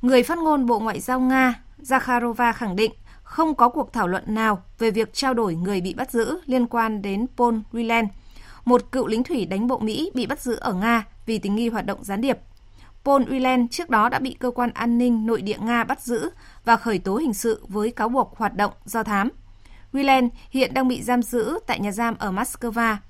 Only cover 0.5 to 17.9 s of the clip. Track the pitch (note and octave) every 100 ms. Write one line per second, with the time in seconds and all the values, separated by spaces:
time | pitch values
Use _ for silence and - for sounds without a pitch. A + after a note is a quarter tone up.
0.5 | D4 B3 A3+ A3+ E3+ - B3+ B3+ C4 B3+
1.5 | A#3 - - C#4+ C4+ B3 B3 A#3+ A3+ A#3+
2.5 | A3+ A3+ F3+ A3 - - - - - D#4+
3.5 | C#4 B3 B3 - B3 F#3 F#3 - G#3+ A3
4.5 | G3+ - - A3+ G#3+ G#3+ - C4+ A#3+ G#3+
5.5 | E3 F3+ G3+ F3+ - C4 A#3 A3+ D#4+ -
6.5 | B3+ A#3+ A#3+ A3+ G#3+ G3+ G3 B3 - A#3+
7.5 | A3+ G#3+ A#3 A3+ A#3 A3 - - - -
8.5 | - - B3 B3 C4+ A#3 A3 B3+ D#4+ F3
9.5 | F#3+ A#3 B3+ A3 G#3+ D#4+ B3+ A#3+ C#4+ C4
10.5 | A3+ - F3+ G#3+ A#3 G#3 - - A3 G3+
11.5 | G3+ A#3 A3 G3+ G3 - G3 C4 A#3 -
12.5 | - - - - - - C#4 B3 C4 B3+
13.5 | B3+ A#3+ - F4 A3+ A3 B3+ C4 - B3+
14.5 | B3 A#3+ - A#3+ A#3 B3 A#3 A3 A3+ G3
15.5 | G#3 G#3 A#3+ A3+ - - A#3 D4+ - -
16.5 | - - A#3 A#3 G3 F#3+ G3 D#4 G#3 A#3
17.5 | A3 - G3+ G#3+